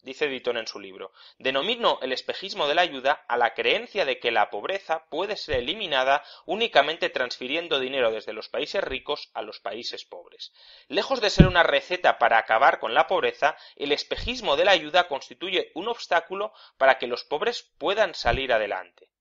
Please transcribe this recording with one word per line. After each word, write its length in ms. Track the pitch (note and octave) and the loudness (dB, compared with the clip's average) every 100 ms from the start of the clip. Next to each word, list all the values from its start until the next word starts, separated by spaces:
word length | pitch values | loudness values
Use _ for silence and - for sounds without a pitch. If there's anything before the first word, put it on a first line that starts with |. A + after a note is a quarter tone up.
Dice 260 | B2+ - D3 | -16 -4 -2
Deaton 280 | B2+ B2 A#2+ | -2 -4 -4
en 100 | A2 | -6
su 100 | G#2 | -10
libro: 320 | G2 F#2+ F#2+ - - - | -14 -14 -16 -18 -20 -6
"Denomino 600 | B2 C3+ F3+ A#3+ G3+ C#3+ | -2 0 -2 0 0 0
el 120 | C3 | -2
espejismo 560 | B2+ - - G3 G3+ D3 | -4 -6 -8 -8 -2 0
de 80 | D#3+ | 2
la 60 | |
ayuda 420 | F3+ C3+ C3 D3 - | 0 0 -2 -2 -2
a 100 | A#2+ | 0
la 180 | A#2 | 2
creencia 500 | - A#2 F3+ A#3+ G3+ | 2 0 0 0 -2
de 160 | D3 B2 | -2 -2
que 100 | B2 | 0
la 200 | A2+ G#2 | 2 0
pobreza 540 | G#2 C#3 G3 - D#3+ - | -2 -6 -6 -4 -6 -4
puede 260 | E3 G3+ G3 | -6 -4 -6
ser 200 | - C3 | -4 -4
eliminada 640 | B2 G#3+ F#3 C3+ C3 C#3+ - - | -2 -6 -2 0 2 2 -2 -16
únicamente 640 | - G3+ A3+ D3 C#3+ E3 F3 | -8 -2 4 4 4 2 -2
transfiriendo 720 | - B2 - B2+ D#3+ E3+ C#3+ | -2 -4 -6 -4 -4 -2 -2
dinero 320 | C3 C3+ A#2 | -2 0 0
desde 200 | A2 A2 | 0 -6
los 160 | G#2+ - | -10 -8
países 360 | A#2 D3 G3+ | -6 -4 -4
ricos 480 | D#3+ C3 - D3 - | -4 -6 -6 -8 -8
a 80 | A2+ | -10
los 160 | G#2 - | -10 -10
países 460 | - G#2+ B2 G2 | -10 -8 -10 -12
pobres. 480 | - F2+ - - - _ - - - | -14 -18 -18 -20 -20 _ -20 -20 -6
Lejos 340 | D#3 A3 B3+ | -4 -2 0
de 100 | G#3 | 4
ser 180 | F#3+ F#3+ | 6 6
una 160 | F3+ | 6
receta 540 | D#3+ C#3 - F3+ B2+ - | 4 2 0 0 2 4
para 200 | A#2 A2+ | 4 4
acabar 400 | - A2+ D3 F3+ | 4 4 4 2
con 160 | A2 | 0
la 140 | C3 - | 0 2
pobreza, 480 | F#3 B2 - C#3+ - - | 0 0 0 -2 -2 -12
el 160 | - C#3+ | -8 -2
espejismo 640 | - - C3 - B3 F#3 | -2 -2 -6 -6 -4 0
de 100 | C#3+ | 2
la 80 | F#3+ | 4
ayuda 360 | F3+ D3+ E3+ F3 | 4 4 0 0
constituye 640 | C3+ - B2 F3+ F3 - | -4 -10 -10 -4 -2 -4
un 140 | D3+ G#3+ | -6 -8
obstáculo 640 | A#3 - E3+ - F#3+ G#3 - - - | -8 -2 0 0 -6 -8 -10 -20 4
para 220 | C3 B2+ | 4 4
que 100 | B2 | 0
los 160 | A#2+ | -6
pobres 400 | - D3 G#3+ A#3 - _ | -4 -4 -2 -4 -10 _
puedan 360 | D#3 G#3 F#3+ | -2 0 0
salir 380 | - B2 B2 C3 | 0 0 0 2
adelante". 580 | A2+ G2+ F#2+ F2+ _ _ _ | 2 2 -4 -8 _ _ _